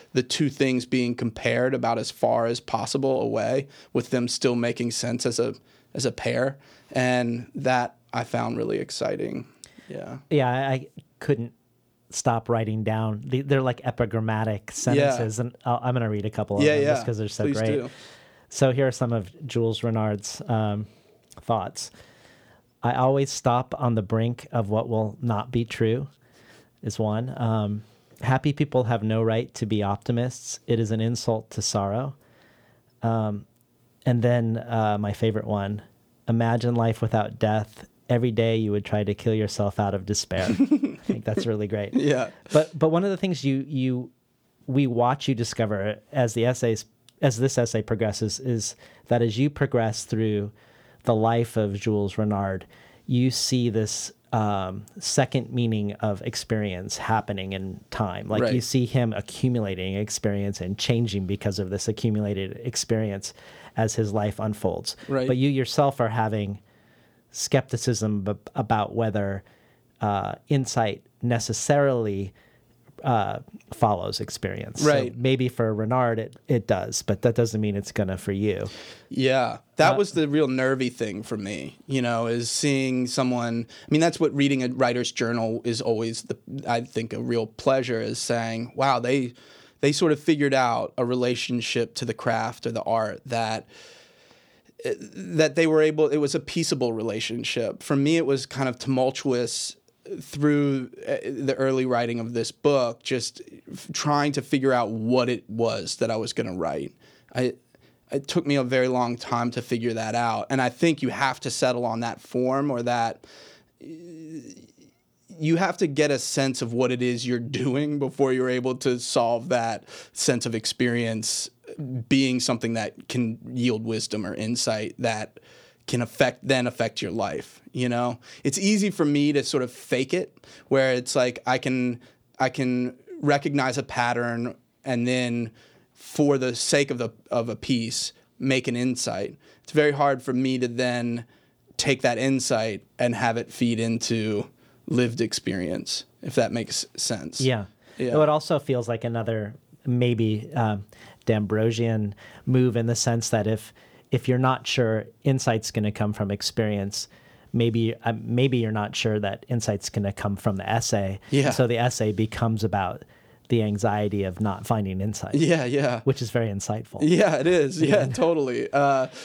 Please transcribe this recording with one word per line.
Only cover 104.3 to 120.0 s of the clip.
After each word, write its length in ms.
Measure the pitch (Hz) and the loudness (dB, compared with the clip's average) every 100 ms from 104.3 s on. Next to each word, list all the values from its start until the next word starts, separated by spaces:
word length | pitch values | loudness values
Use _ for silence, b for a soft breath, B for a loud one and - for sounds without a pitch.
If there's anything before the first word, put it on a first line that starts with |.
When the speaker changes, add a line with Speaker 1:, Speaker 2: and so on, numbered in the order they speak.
Speaker 1:
to 80 | 143 | 0
figure 320 | - 143 135 | 0 2 4
out 160 | 123 110 | 2 2
what 380 | 113 110 127 120 | -2 2 2 2
it 160 | 113 - | 0 -4
was 460 | 110 117 110 - - | -2 0 0 -4 -2
that 140 | 113 | -2
I 60 | 110 | 0
was 160 | 107 | -4
gonna 220 | - 113 | -4 -4
write. 400 | 92 80 73 71 - b b b | -2 -2 -2 -6 -12 b b b
I, 180 | 127 127 - _ _ b b b | -2 -2 -4 _ _ b b b
it 160 | 143 139 | -6 -2
took 200 | 175 143 | -2 2
me 80 | |
a 80 | 143 | 0
very 240 | 123 131 127 | 2 2 2
long 280 | 127 120 120 | 2 0 -2
time 340 | - 120 120 | -2 0 0
to 100 | 120 | -2
figure 320 | - 120 143 | -2 -2 -2
that 220 | 113 110 | -2 -2
out. 320 | 117 117 104 - | 0 0 0 0
And 140 | 135 | 0
I 80 | 123 | 0
think 320 | - 165 151 | 2 2 2
you 80 | 120 | -2
have 300 | - 135 127 | 0 0 0
to 100 | 131 | -4
settle 340 | - 127 120 | 0 0 0
on 160 | 120 113 | -2 -2
that 220 | 117 - | -4 -6
form, 480 | - 127 127 135 143 | -6 -2 0 0 0
or 120 | 123 | -2
that, 420 | 120 120 117 - B B B B B _ | 0 0 0 -4 B B B B B _
uh, 20 | - 165 175 160 156 160 117 - - _ - _ _ _ - 170 | -18 -18 -18 -18 -14 -14 -16 -20 -20 _ -20 _ _ _ -18 -4
you 180 | 156 165 | 2 2
have 200 | 185 175 | 2 0
to 100 | 170 | 0
get 240 | 139 147 | 2 2
a 80 | 135 | 2
sense 440 | - 147 135 127 | -2 0 0 0
of 100 | 117 | -2
what 180 | 120 127 | 0 0
it 120 | 123 | 2
is 240 | 123 120 123 | 0 0 -2
you're 120 | 123 | -2
doing 600 | 117 135 131 131 147 147 | -2 -2 0 0 0 -2
before 340 | 131 - 135 | -2 2 2
you're 160 | 131 127 | 4 2
able 260 | 127 127 127 | 0 -2 0
to 220 | 135 123 | 0 0
solve 520 | - 135 117 117 120 | 0 2 2 0 0
that 340 | 123 117 104 - B | 0 0 -4 -10 B